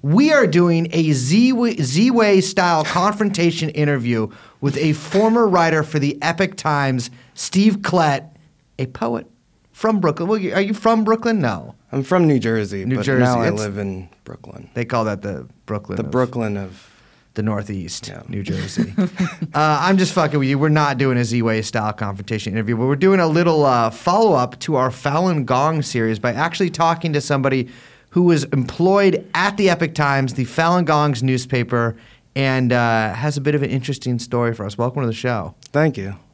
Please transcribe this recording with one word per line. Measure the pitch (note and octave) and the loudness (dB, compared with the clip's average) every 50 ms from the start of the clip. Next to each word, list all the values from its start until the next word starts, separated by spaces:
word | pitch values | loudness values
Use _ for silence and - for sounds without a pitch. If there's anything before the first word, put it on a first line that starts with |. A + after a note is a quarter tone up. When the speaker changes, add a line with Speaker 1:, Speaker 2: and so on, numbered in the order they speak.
| - | 0
Speaker 1:
We | C#3+ D#3 A3 C#4+ D#4 | 2 4 4 4 6
are | D#4 C#4+ B3 | 6 4 4
doing | F3 D3 F3 F3 F3 E3+ E3 E3+ E3 | 4 4 4 4 4 2 2 0 0
a | - E3+ D#3+ D#3 | 0 0 2 2
Z-Way, | D3 B2+ B2 C3 E3 G#3+ A#3+ B3+ C4 A#3 A#3+ A#3 A#3 | 2 0 2 2 4 4 4 4 4 2 0 0 0
Z-Way | - D3 B2 C3 E3 A3 B3+ B3+ A#3 A3 G#3 G3 F#3+ | -2 -2 0 2 2 2 4 4 4 4 6 4 4
style | F#3 - - - F3+ F3 E3+ D#3 D3+ | 2 2 0 0 2 2 2 2 0
confrontation | D#3 - F3+ F3 G#3 G#3 G3+ G#3+ G3+ G3+ E3 E3+ E3+ E3+ E3 D#3+ D3+ | 0 0 0 0 0 0 0 -2 -2 0 2 2 2 2 0 -4 -4
interview | - D3+ D3+ D3 D3 C3+ A#2 A#2+ A#2+ A2+ A2 G#2 - - - - _ _ | -2 0 0 0 0 0 0 0 0 0 -2 -4 -6 -16 -20 -20 _ _
with | - C#3 C3+ | -4 -4 -2
a | C#3+ D3+ D#3+ D3 | 0 0 0 0
former | - - - - G3 G#3+ A3 A3+ A#3+ A#3 | -2 -4 -2 0 2 2 4 4 4 4
writer | G#3 F3+ F3 E3+ E3 D#3 D#3 D3 | 4 4 4 2 4 2 0 -2
for | D3+ - D3+ | 0 -2 -2
the | C#3 C#3+ C#3+ - | 0 0 -2 -2
Epic | - D#3 E3+ E3 G3 F#3 F#3+ | -4 -4 0 0 -2 -2 -2
Times, | - - D#3+ D3 C#3+ C#3 C3+ C3 B2+ A#2+ - - - - _ _ | -4 -2 -2 0 0 0 0 0 -2 -4 -8 -12 -20 -20 _ _
Steve | - - - - F#3 G3+ G#3+ G3 | -12 -10 -2 0 4 4 4 2
Klett, | - - - F3+ F3+ E3 D3+ C#3 C3 - - - _ _ _ _ _ _ _ _ | 2 -4 0 2 2 2 2 0 -2 -6 -12 -20 _ _ _ _ _ _ _ _
a | - C3 | -8 -8
poet | B2+ - - A3 - A#3+ A3+ - - _ _ _ _ _ _ _ _ | -8 -6 -6 -6 -4 -4 -6 -8 -12 _ _ _ _ _ _ _ _
from | _ - - A3 A3 G3+ | _ -4 -2 0 0 2
Brooklyn. | E3+ D#3+ D3+ - E3+ F#3 | 2 0 0 0 -2 -2
Well, | A3 | -2
you, | A3 F#3 F3+ - | -2 -2 -2 -2
are | F#3+ | -2
you | G3 G3 A3 | -2 -2 -4
from | G#3 - A3+ A3+ A3 A3 | -2 0 0 2 2 2
Brooklyn? | G#3+ A3+ A3+ A3+ A#3 A3+ G#3 | 2 0 0 0 -2 0 0
No. | D#3 A#2+ G2+ E2+ B1+ A#1 - _ _ _ | 0 -2 -2 -4 -10 -16 -20 _ _ _
Speaker 2:
I'm | - C3+ C3+ | -6 -6 -2
from | - F#3 F#3 E3+ | 0 2 4 4
New | D#3 C#3+ B2+ | 4 4 2
Jersey, | G#2+ A2+ A2+ A2+ G#2 F#2+ G2+ G2 F#2+ | 2 0 0 -2 -2 -4 -6 -6 -4
Speaker 1:
New | A#2 C3 | -4 -2
Speaker 2:
but | A#2+ G#2 | -2 0
Speaker 1:
Jersey, | - C3+ B2+ B2 | 0 2 4 4
Speaker 2:
now | B2+ B2 A#2+ | 4 2 2
I | A2+ A2 | 0 0
Speaker 1:
it's | G2+ G#2+ | -2 -2
Speaker 2:
live | G#2+ G#2 G2 G#2 | -4 -4 -6 -6
in | G2+ G2 F#2+ F#2 F#2+ E2 _ _ _ | -6 -6 -8 -10 -12 -16 _ _ _
Brooklyn. | - - - - - - - - - _ | -20 -20 -18 -18 -20 -20 -20 -20 -12 _
Speaker 1:
They | A#2+ A#2+ | -8 -6
call | A#2+ C3+ A#2 A2+ | -2 -2 -2 0
that | A2 G2+ G2 G2+ | -2 -4 -6 -8
the | G2+ F#2 C#2 B1 B1 - _ _ | -10 -10 -10 -12 -16 -20 _ _
Brooklyn | - G#2+ G#2 G2+ - F#2 | -8 -8 -8 -8 -8 -8
Speaker 2:
The | G2+ - | -6 -6
Speaker 1:
of | C#2 | -2
Speaker 2:
Brooklyn | - B2+ B2+ B2 B2 B2 A2+ G#2+ G2+ | 0 -2 -2 0 -2 -6 -4 -4 -4
of | G2+ G2 F#2 F#2+ - - - _ _ _ _ _ _ _ _ _ | -6 -8 -10 -14 -20 -20 -20 _ _ _ _ _ _ _ _ _
Speaker 1:
the | - G#2+ | -6 -4
Northeast, | A2 G#2+ G2+ G2 G2+ G#2 F#2+ F2 E2 - - - | -4 -4 -4 -6 -8 -10 -10 -10 -10 -12 -12 -12
Speaker 2:
Yeah. | - - - - - | -14 -16 -16 -14 -10
Speaker 1:
New | - G#2 G2 | -10 -10 -6
Jersey. | - - F#2+ G2 G2 - - A2+ F#2+ G2 | -6 -6 -6 -6 -6 -4 -4 -4 -4 -2
Speaker 2:
<laughs> | - F#3+ F3 - - F#3 - - - E3 C#3+ - | -2 -2 -2 -2 -4 -4 -4 -4 -8 -10 -4 -2
Speaker 1:
Uh, | D3 D#3 D#3 D3+ C#3+ | 0 2 2 2 2
I'm | D#3 F#3 G3 | 2 2 2
just | F#3+ F#3 - - | 2 2 2 0
fucking | F#3 D#3+ C#3+ C3+ | 0 0 0 0
with | D3 C3+ | 0 0
you. | C3 C#3 C#3 | 0 0 0
We're | D3 D#3 | 2 2
not | D3+ D#3 D3+ C#3+ C#3 B2 | 2 2 2 0 0 0
doing | C#3 C3+ B2+ | 0 0 2
a | B2 A#2+ | 0 0
Z-Way | G#2+ A#2 B2 A2+ A#2 A2 A2 G#2 | 0 0 0 0 0 0 -2 -4
style | - - A#2 G#2+ G#2+ G#2 | -4 -4 -4 -4 -4 -4
confrontation | - G#2+ G2+ G2 G2 G2 - A2+ G#2+ - A2+ F#2+ | -4 -6 -6 -6 -8 -8 -6 -6 -6 -6 -4 -4
interview, | A2 G#2+ G#2 A#2+ | -4 -2 -2 -2
but | A2 B2 | 0 0
we're | C3 C#3+ | 0 0
doing | C#3 F3+ F#3+ G3 F#3+ | 2 4 4 4 4
a | F3 | 2
little, | D#3+ D3+ E3+ F3 E3+ D#3+ D3+ D3 | 2 2 2 2 4 4 4 4
uh, | C3+ B2+ A#2+ A#2 A2+ | 4 4 2 2 0
follow-up | A2+ - - F3 F3+ G#3 A3+ A3 E3 C3+ B2 A#2+ - - | -2 -2 -2 0 2 4 4 4 4 2 2 -2 -4 -10
to | - - D#3 | -6 -2 0
our | C3 B2+ C3 | 0 0 0
Falun | - - - C#3+ C#3 D#3 F3+ F#3+ F3 D3+ C3 | -2 -4 -4 -2 0 0 0 0 0 -2 0
Gong | - C3 B2+ C#3 D#3 D#3+ D3+ | 0 0 2 2 2 0 -2
series | C#3 - - A#2+ A2+ A2+ A2+ G2 | -4 -2 -2 -2 0 0 -2 0
by | - B2 G#2 | -2 -2 -2
actually | A#2+ D3+ E3 D#3+ - G3 E3+ | 0 -2 -2 0 -2 -2 -2
talking | - - E3+ E3 E3+ E3 - E3 D3+ | 0 0 2 2 2 0 -2 -2 -2
to | D3 | -2
somebody | C#3+ - D3 C3+ C3 C#3 C3+ C3 B2 B2+ - - - - - _ _ _ | -2 0 -2 0 0 0 0 0 -2 -4 -10 -20 -20 -20 -20 _ _ _
who | - F3+ F3+ | 0 2 4
was | F3 E3+ D3 C3+ | 4 4 4 2
employed | E3 - C#3 B2 - - - E3 F3+ G3 G3+ G3+ G3 F#3 - - - - | 0 -2 -2 -2 -4 -2 0 2 4 4 6 4 4 2 2 -4 -4 -4
at | E3 F#3 G3+ G#3 | -2 -2 0 0
the | G3+ G#3 F#3+ | 2 2 2
Epic | F3 E3 E3+ D#3+ E3 | 2 2 -2 -4 0
Times, | - D3+ C#3+ C#3 C#3 C3+ C3 B2+ | 0 0 2 2 2 0 -2 -2
the | - B2+ | -4 -6
Falun | B2 - - E3 E3 F3 F3+ E3+ | -4 -2 0 2 2 2 2 2
Gong's | D3 D#3 D3 D3+ D3 C#3+ A2+ B2+ | 2 2 2 2 0 0 0 0
newspaper, | C3 C3 B2 B2+ - C3+ B2 A#2+ A#2+ B2 A#2+ A#2 A#2 A2+ - - - - _ _ _ _ | 0 0 -2 -2 -2 -2 -2 -2 0 0 0 0 0 -2 -6 -16 -20 -20 _ _ _ _
and, | C3+ C3+ C3+ C3 C3 B2+ A#2+ | -2 0 0 2 2 2 2
uh, | B2 B2 A#2+ A#2 A2+ A2 A2 G#2+ F#2 | 2 2 2 2 2 2 0 -2 -4
has | A2 C3 D3+ C#3+ | -4 -4 -4 -4
a | C#3+ | -2
bit | C3 D3 D3 | -2 0 0
of | C#3+ C#3 | 0 -2
an | C3 | -2
interesting | G2+ C3+ B2 C#3+ C#3 - - B2+ B2 A#2 | -4 -4 -4 -4 -8 -6 -4 -4 -4 -4
story | A#2+ - - A#2+ A#2+ A#2 A2+ | -4 -4 -2 -2 0 -2 -2
for | - G#2 | -4 -8
us. | G2+ G2+ | -10 -4
Welcome | A2 A#2+ B2+ B2 C#3+ | -4 -4 -4 -2 -4
to | C3 | -4
the | A#2 A2 | -4 -4
show. | - - B2 A#2+ G#2+ E2+ - - _ - - | -4 -4 -4 -4 -4 -6 -8 -12 _ -20 -4
Speaker 2:
Thank | - C#3+ D#3 D#3+ C3 | 0 0 2 2 0
you. | - F#2+ G2 G2 - _ _ | -4 -8 -10 -12 -14 _ _